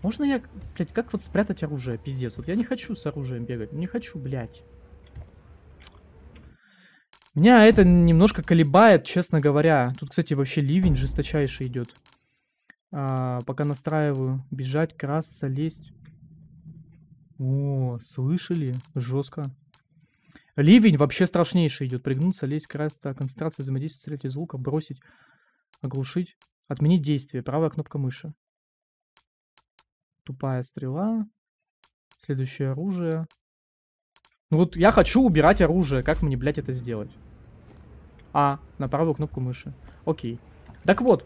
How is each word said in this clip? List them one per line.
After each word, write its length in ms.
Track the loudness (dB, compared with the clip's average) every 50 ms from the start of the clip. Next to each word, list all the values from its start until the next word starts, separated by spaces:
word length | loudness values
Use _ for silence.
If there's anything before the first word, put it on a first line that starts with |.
Можно 220 | -4 -4 -4 -2 -2
я, 160 | -2 -2 -2 -4 -10 -18 -18 -18 -16 -8
блядь, 160 | -8 -8 -4
как 200 | -4 -6 -6 -4
вот 100 | -8 -10
спрятать 400 | -10 -4 -2 -2 -2 -2 -2 -6
оружие? 340 | -6 -6 -6 -8 -6 -6 -8 -8
Пиздец, 380 | -8 -8 -6 -6 -6 -6 -8
вот 120 | -10 -8 -4
я 60 | -4
не 80 | -4 -2
хочу 300 | -4 -6 -8 -6 -10 -12
с 100 | -8 -8
оружием 380 | -8 -8 -6 -8 -8 -8 -8 -8
бегать. 280 | -8 -8 -8 -8 -8
Не 140 | -8 -8 -8
хочу, 320 | -6 -6 -8 -8 -8 -14 -12
блядь. 440 | -8 -8 -8 -8 -8 -10 -14 -20 -20 -20 -20 -20 -20 -20 -20 -20 -20 -20 -20 -20 -20 -20 -20 -20 _ -20 -20 -20 _ -20 -20 -20 -20 -20 _ -20 -20 -20 -20 -20 -20 -20 -20 -20 -20 -20 -20 _ _ _ _ _ _ _ _ _ _ _ -20 _ -20 -6 _
Меня 300 | 4 6 8 10 10 10
это 180 | 10 8 8 6
немножко 580 | 8 8 8 6 6 6 6 6 4 4 -2
колебает, 600 | 0 2 4 4 4 6 6 8 8 8 8 6 4
честно 360 | 0 -4 -4 -2 0 0 2
говоря. 520 | 2 4 2 4 4 4 4 4 2 0 -4 -8
Тут, 120 | -12 -6
кстати, 240 | -4 -4 -2 -2 -2
вообще 260 | -2 -2 -2 -2 -2
ливень 360 | 0 2 2 2 4 4 2
жесточайший 720 | 2 0 -2 -2 -4 -4 -2 -2 -2 -2 -2 -4 -8 -10 -8
идет. 200 | -6 -8 -8 -8 _ -20 _ -20 -20 _ _ _ _ _ _ _ _ _ _ _ _ _ _ _
А, 480 | -8 -6 -4 -4 -4 -4 -4 -4 -4 -6 -6
пока 180 | -8 -6 -4 -4
настраиваю. 800 | -4 -4 -6 -6 -4 -2 0 0 0 0 -2 -2 -2 -4 -6 -6 -10
Бежать, 460 | -10 -8 -6 -4 -2 -2 -2 -2 -4
красться, 500 | -10 -6 -4 -4 -4 -6 -8 -12 -8 -6
лезть. 460 | -6 -4 -4 -4 -6 -6 -10 -20 -20 -20 _ -20 -20 -20 _ -20 -20 -20 -20 -20 -20 -20 -20 -20 -20 -20 -20 -20 -20 -20 -20 _ _ -20 _ _ _ _ -6
О, 600 | -4 -2 -2 -2 -2 -2 -2 -2 -2 -4 -4 -8
слышали? 720 | -12 -12 -8 -4 -2 -2 -2 -2 -2 -4 -4 -4 -2 -4 -6 -8 -10 -10 _
Жестко. 520 | -8 -6 -4 -4 -4 -6 -6 -8 -10 -10 -10 -12 _ _ _ _ _ _ _ _ _ _ _ _ _ _ _ _ -20 _ _ _
Ливень 420 | 2 6 8 8 10 10 6 6 4
вообще 280 | 2 0 2 0 -2
страшнейший 600 | 0 2 0 0 2 2 2 2 0 -2 -4 -8
идет. 160 | -6 -6 -6
Пригнуться, 420 | _ -4 -2 0 0 -2 -2 -2 -4
лезть, 220 | -4 -4 -6 -8
красться, 480 | _ -8 -6 -6 -6 -8 _ _ -10 -8
концентрация, 480 | -6 -8 -8 -8 -8 -8 -8 -6 -8
взаимодействие, 380 | -8 -6 -6 -6 -6 -8 -12 -12
стрелять 220 | -14 -12 -12 -8 -8
из 100 | -8 -8
лука, 220 | -8 -10 -10 -10 -8
бросить, 420 | -6 -4 -4 -4 -4 -6 -16 _ _ _ _ _ _ _ _ _ _ _ _ _ _ _ -20 _
оглушить. 560 | -12 -8 -6 -6 -8 -6 -6 -6 -6 -6 _ _ _ _ _ _ _ _
Отменить 320 | -4 0 2 2 2 2
действие. 400 | 2 0 -2 -2 -4 _ -10 -10
Правая 280 | -8 -4 -2 -2 -2 -2
кнопка 260 | -4 -6 -10 -8 -6 -6
мыши. 360 | -6 -6 -6 -8 -16 -18 -18 _ _ _ _ _ _ _ _ _ _ _ _ _ _ _ _ -20 _ _ _ _ _ _ _ _ _ _ _ _ _ _ _ _ _ _ _ _ _
Тупая 380 | -14 -12 -8 -6 -4 -4 -4
стрела. 640 | -6 -8 _ -10 -8 -8 -6 -4 -4 -2 -2 -4 -6 -8 _ _ _ _ _ _ _ _ _ _ -20 _ _ _ _ _ -20 _
Следующее 540 | -10 -8 -6 -6 -6 -8 -6 -6 -6 -6
оружие. 540 | -4 -6 -6 -6 -6 -6 -4 -4 -4 -6 -8 -10 -14 _ _ _ _ _ _ _ _ _ _ _ _ _ _ _ _ _ _ _ _ _ _ _
Ну 80 | 2 2
вот 180 | 2 0 2
я 160 | 2 4 4
хочу 300 | 6 4 2 4 2 2
убирать 400 | 4 4 4 6 6 4 4 4
оружие. 400 | 2 2 2 0 0 0 -2 -2
Как 180 | 0 -2 -2 -2
мне, 160 | -2 -4 -4
блядь, 220 | -2 -4 -4 -4 -4
это 140 | -8 -8
сделать? 380 | -8 -8 -8 -8 -8 -8 -8 -12 -14 -20 -20 -20 -20 -20 -20 -20 -20 -20 -20 -20 -20 -20 -20 -20 -20 -20 -20 -20 -20 -20 -20 -4 0
А, 260 | 0 2 2 0 -4 -12 -20 -10 -8
на 100 | -6 -4
правую 260 | -2 -2 0 0 -2
кнопку 260 | -4 -6 -8 -6 -8
мыши. 320 | -6 -6 -8 -10 -14 -16 -18 -18 -20 -20 -20 -10 -6
Окей. 340 | -6 -6 -4 -6 -10 -10 -12 -16 -20 -20 -20 -20 -20 -20 -4 0
Так 160 | 2 2 2
вот. 240 | 4 4 4 4 2